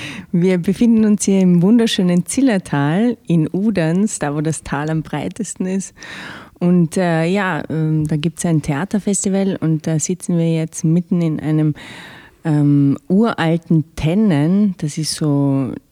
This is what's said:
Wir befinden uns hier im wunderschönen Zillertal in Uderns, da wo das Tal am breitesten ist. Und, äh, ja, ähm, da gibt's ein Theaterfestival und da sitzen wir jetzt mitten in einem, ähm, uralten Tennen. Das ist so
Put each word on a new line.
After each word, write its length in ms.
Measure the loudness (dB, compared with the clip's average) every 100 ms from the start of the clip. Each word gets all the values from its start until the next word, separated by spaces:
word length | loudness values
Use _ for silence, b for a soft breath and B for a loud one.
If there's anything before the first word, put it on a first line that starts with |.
| B B B
Wir 280 | 0 2 2
befinden 460 | 0 2 4 4
uns 200 | 4 2
hier 160 | 2 4
im 220 | 4 6
wunderschönen 640 | 6 4 4 2 2 0 0
Zillertal 920 | 0 2 2 -2 -2 0 0 0 -2 0
in 220 | 0 0
Uderns, 680 | 0 -2 0 0 0 -2 -2
da 160 | -4 -2
wo 40 |
das 220 | -4 -4
Tal 260 | -6 -6 -2
am 140 | -4
breitesten 640 | -4 -6 -6 -8 -10 -8 -6
ist. 280 | -6 -8 -14 B B B B B B
Und, 360 | 2 2 2 0
äh, 300 | 0 0 0
ja, 360 | 0 -2 -4 -4
ähm, 380 | -4 -2 0 -2
da 100 | -2
gibt's 300 | -2 -4 -2
ein 160 | 0
Theaterfestival 960 | 0 -4 -4 -4 -2 -2 -2 0 0 -2
und 260 | -2 -2 -2
da 120 | -2
sitzen 400 | -2 -4 -2 0
wir 140 | 0
jetzt 300 | 0 -4 -2
mitten 360 | 0 0 0 -2
in 200 | -2 -2
einem, 340 | -2 0 0 -2 B B B B B B
ähm, 520 | -2 2 4 4 2 0 0
uralten 880 | 2 2 0 0 0 2 0 0 -4
Tennen. 800 | -2 2 2 2 2 2 0 -2
Das 180 | -6 -6
ist 180 | -6
so 580 | -2 0 2 2 0 -2 -8 -14